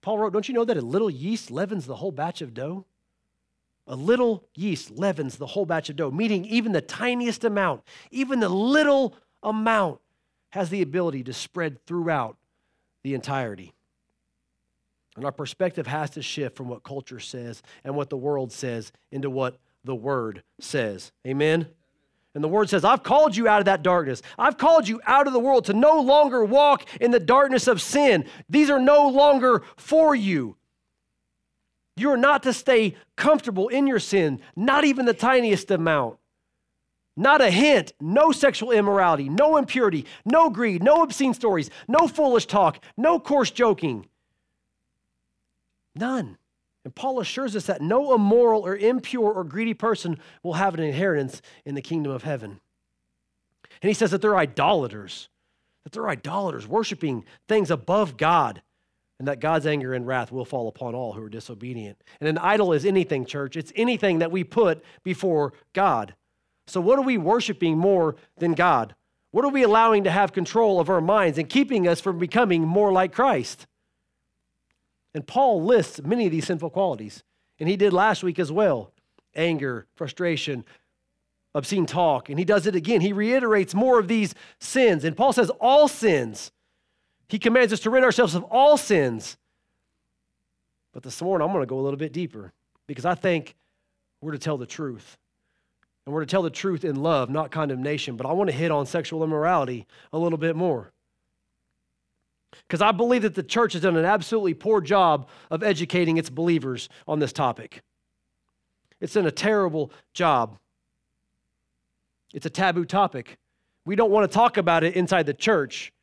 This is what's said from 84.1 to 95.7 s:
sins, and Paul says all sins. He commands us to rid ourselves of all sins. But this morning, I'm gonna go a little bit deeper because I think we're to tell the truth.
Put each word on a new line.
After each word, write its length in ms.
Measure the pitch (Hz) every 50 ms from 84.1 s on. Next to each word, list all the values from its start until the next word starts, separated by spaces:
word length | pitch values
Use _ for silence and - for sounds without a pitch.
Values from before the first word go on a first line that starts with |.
| 226 220 208 165 - - - - _ _
sins, 440 | - - - 262 254 226 180 151 131
and 140 | 165 143
Paul 160 | - 240 277 -
says 160 | - 226 - - -
all 280 | 214 240 269 294 302
sins. 640 | 277 - - 226 214 165 139 123 110 107 - - - _ _ _ _ _ _ _ _ _ _ _ _ _ _ _
He 120 | _ - 214
commands 340 | - 233 226 254 247 202 220
us 60 | -
to 80 | - 220
rid 140 | 240 262 262
ourselves 320 | 247 - - 247 185 151
of 80 | 175 185
all 340 | - - 247 269 294 302
sins. 600 | 277 - - 208 165 143 127 117 110 98 - - _ _ _ _ _ _ _ _ _ _ _ _ _ _ _ _ _ _ _ _ _ _ _ _ _ _ _ _ _ _ _ _
But 80 | 127
this 200 | - 131 - -
morning, 260 | 165 180 196 170 151
I'm 60 | 165 196
gonna 120 | 175 135
go 140 | 113 131 135
a 20 |
little 160 | 135 139 139
bit 160 | 139 156 151 127
deeper 400 | 156 180 156 - 110 98 90 _ _ _ _ _ _ _
because 180 | - 147 127 123
I 100 | 175 180
think 400 | 165 - 190 175 160 - - _ _ _ _ _ _ _ _ _ _ _ _ _ _
we're 100 | - 156
to 80 | 151 131
tell 180 | - 156 151
the 80 | 131 123
truth. 500 | 113 - - 156 139 120 104 - - - _ _ _ _ _ _ _ _ _ _ _